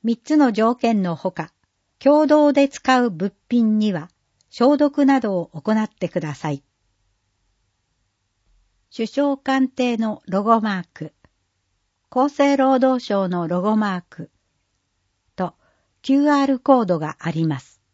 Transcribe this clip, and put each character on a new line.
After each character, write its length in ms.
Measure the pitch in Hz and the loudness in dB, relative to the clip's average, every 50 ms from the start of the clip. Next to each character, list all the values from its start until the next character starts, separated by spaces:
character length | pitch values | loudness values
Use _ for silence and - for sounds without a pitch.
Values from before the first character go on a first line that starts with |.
| - | -2
三 140 | 220 233 | -4 -4
つ 200 | _ _ - 302 | _ _ 0 2
の 140 | 302 285 247 | 4 4 2
条 240 | 208 214 220 233 247 | 2 0 0 0 0
件 260 | 247 - 233 226 208 | 0 -2 0 0 0
の 140 | 190 175 165 | 0 -2 -4
ほ 160 | - - 190 | -6 -6 -8
か、 220 | - - 160 - _ _ _ _ _ _ _ _ _ _ | -8 -8 -12 -12 _ _ _ _ _ _ _ _ _ _
共 260 | - 269 294 302 311 | 2 4 4 4 4
同 280 | 277 302 302 294 294 269 | 4 4 4 4 4 4
で 160 | 277 277 277 | 2 0 0
使 320 | - - _ - 262 254 | -2 -6 _ 0 2 2
う 100 | 247 233 | 2 -2
物 220 | 185 156 185 202 _ _ _ _ | -4 -4 -8 -8 _ _ _ _
品 280 | 240 240 226 220 214 | 0 0 2 2 2
に 160 | 214 214 214 190 | 0 0 -2 -2
は 160 | 156 151 180 _ _ _ _ _ _ _ _ | -4 -8 -12 _ _ _ _ _ _ _ _
消 280 | - - 233 262 294 | -4 0 2 2 4
毒 280 | 277 294 294 285 285 285 | 2 0 0 0 0 2
な 140 | 269 269 269 | 2 2 2
ど 180 | 233 214 196 180 | 0 -2 -4 -4
を 80 | 170 | -6
行 260 | - _ 156 - - 220 | -8 _ -10 -4 -2 -2
っ 160 | 220 214 214 | -2 -2 -4
て 200 | _ _ - 170 | _ _ -10 -6
く 100 | - 180 | -6 -6
だ 140 | 151 151 143 | -6 -6 -10
さ 180 | - - 156 | -8 -6 -6
い。 120 | 143 139 _ _ _ _ _ _ _ _ _ _ _ _ _ _ _ _ _ _ _ _ _ _ _ _ _ _ _ _ _ _ _ _ _ _ _ _ _ _ _ _ _ _ _ _ _ _ _ | -6 -8 _ _ _ _ _ _ _ _ _ _ _ _ _ _ _ _ _ _ _ _ _ _ _ _ _ _ _ _ _ _ _ _ _ _ _ _ _ _ _ _ _ _ _ _ _ _ _
首 120 | - 226 | -8 -8
相 300 | 220 - 277 285 285 277 | -4 -2 -2 0 0 -2
官 320 | 269 _ - 269 269 262 254 | -2 _ -2 0 0 0 -2
邸 280 | _ - 254 247 233 | _ -2 -2 -2 0
の 240 | 220 226 220 214 - _ | -2 -2 -4 -4 -8 _
ロ 160 | - - 196 202 | -4 -4 -2 2
ゴ 180 | 226 226 226 | 2 2 2
マ 200 | 208 214 196 185 | 2 -2 -4 -6
ー 40 | 175 _ _ | -8 _ _
ク、 200 | - 156 156 _ _ _ _ _ _ _ _ _ _ _ _ _ _ _ _ _ _ _ _ | -16 -16 -16 _ _ _ _ _ _ _ _ _ _ _ _ _ _ _ _ _ _ _ _
厚 180 | - 254 262 294 | -2 -2 -2 0
生 280 | - - 277 285 277 | 0 0 0 2 2
労 200 | 277 262 269 269 | 2 2 2 2
働 260 | 254 254 262 262 247 - | 2 2 2 0 -2 -4
省 240 | - 208 196 190 | -4 -2 -2 -2
の 200 | 185 180 175 170 | -2 -4 -4 -4
ロ 160 | 160 180 180 180 | -4 -4 -2 -2
ゴ 120 | 214 214 | 0 0
マ 220 | 214 214 202 185 | 0 -2 -2 -6
ー 40 | 180 - | -8 -10
ク 220 | _ - - 170 _ _ _ _ _ _ _ _ _ _ _ _ _ _ _ _ _ _ _ _ _ _ | _ -18 -18 -18 _ _ _ _ _ _ _ _ _ _ _ _ _ _ _ _ _ _ _ _ _ _
と 200 | - 185 175 _ _ _ _ _ _ _ _ _ _ - | -8 -8 -8 _ _ _ _ _ _ _ _ _ _ -4
キ 140 | - 269 | 0 0
ュ 80 | 277 285 | 2 2
ー 160 | 294 294 277 | 2 2 2
ア 20 | 277 | 2
ー 40 | |
ル 120 | 269 269 247 | 0 -2 -2
コ 220 | _ - 269 254 | _ 2 2 2
ー 40 | 226 | 4
ド 140 | 180 180 151 | 0 -2 -2
が 180 | 156 151 - _ | -2 -8 -10 _
あ 100 | - 165 | -8 -6
り 160 | 151 160 165 | -4 -2 -2
ま 120 | 160 147 131 | -2 -4 -6
す。 220 | - _ _ _ _ _ | -10 _ _ _ _ _